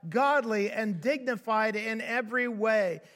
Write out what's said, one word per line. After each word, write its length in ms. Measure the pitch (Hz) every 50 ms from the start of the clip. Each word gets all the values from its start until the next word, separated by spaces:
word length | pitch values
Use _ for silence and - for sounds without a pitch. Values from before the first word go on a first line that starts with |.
| - 165
godly 640 | 156 240 269 277 294 285 233 226 214 208 202 208
and 320 | - 220 220 214 196 165 151
dignified 720 | 247 302 277 254 254 240 202 - 226 220 214 214 220 208
in 240 | 214 214 220 226 220
every 480 | - - 233 247 240 214 233 247 247 247
way." 540 | 226 202 214 220 220 214 196 180 160 160 - - -